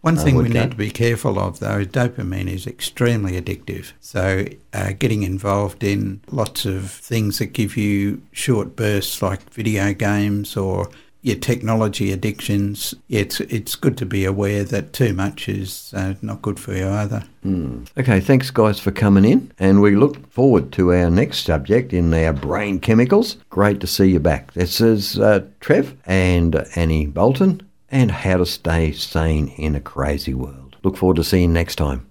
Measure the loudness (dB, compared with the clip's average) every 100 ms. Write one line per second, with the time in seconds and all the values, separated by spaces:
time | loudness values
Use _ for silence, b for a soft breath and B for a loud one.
0 | 0 2 4 4 2 0 -2 -2 -6 0
1 | 0 0 -2 -2 -4 -4 -4 -4 -2 -2
2 | -2 -2 -6 -6 -6 -6 -10 -10 -10 -2
3 | 0 0 -2 -4 -6 -8 -8 -12 -12 -20
4 | -10 -2 0 0 -4 -10 _ -6 -6 -2
5 | -2 0 -2 -4 -2 -2 -2 -4 -2 -2
6 | -4 -8 -8 -4 -4 -4 -6 -6 -8 -14
7 | -6 -2 -2 -4 -6 -4 -4 -2 0 0
8 | -2 -4 -10 -8 0 0 -2 -4 0 0
9 | -2 -4 -4 -4 -10 -6 -2 0 0 0
10 | 0 0 0 -2 -4 -4 -2 -2 -6 b
11 | b _ -4 -4 -2 -2 0 0 0 -2
12 | -4 -2 -4 -6 -2 -2 -2 -4 -10 -10
13 | _ -2 -2 -4 -6 -6 -6 -2 -2 -2
14 | -4 -2 0 0 0 0 -2 -4 -6 -2
15 | 0 0 -4 -6 -8 -6 -8 -12 -10 -6
16 | -6 -6 -8 -8 -6 -8 -6 -4 -2 -2
17 | -2 -6 -8 _ -4 -4 -4 -8 -10 -2
18 | 2 2 4 2 2 2 2 2 -4 2
19 | 4 6 6 4 0 -2 4 6 6 6
20 | 4 2 -12 0 4 4 2 0 2 4
21 | 4 4 2 -2 -2 -2 2 0 2 0
22 | 2 2 2 0 -2 -4 -2 -2 2 4
23 | 6 4 2 -6 _ 2 2 2 -4 2
24 | 4 6 2 0 -4 -4 -4 2 2 2
25 | 0 0 4 2 0 _ 0 2 2 -8
26 | -2 2 4 4 2 0 -4 -2 0 0
27 | -2 2 2 4 2 0 -8 _ _ 0
28 | 2 0 0 2 0 -2 -2 0 0 -2
29 | -4 -2 0 0 -2 -4 -4 -4 -6 -6
30 | -4 -2 -4 -6 -8 -12 -20 -4 -4 0
31 | 2 2 2 2 4 2 0 -2 -2 -2
32 | -10